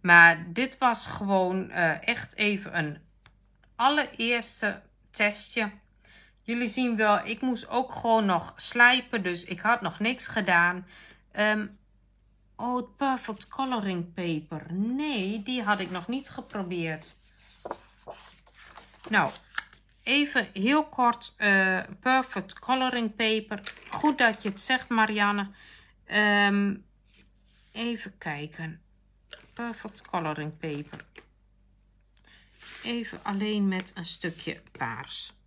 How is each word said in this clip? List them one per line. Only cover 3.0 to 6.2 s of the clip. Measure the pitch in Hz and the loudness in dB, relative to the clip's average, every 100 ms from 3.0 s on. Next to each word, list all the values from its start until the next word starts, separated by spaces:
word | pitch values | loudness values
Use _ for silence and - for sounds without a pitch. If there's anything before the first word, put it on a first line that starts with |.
| - _ _ _ _ _ _ _ | -18 _ _ _ _ _ _ _
allereerste | 247 294 277 - 233 240 233 - 214 196 - _ _ | 2 2 -2 -4 -2 0 -2 -2 -4 -4 -14 _ _
testje. | - 208 208 - - 208 - _ _ - - | 0 0 0 -4 -2 -4 -6 _ _ -20 -20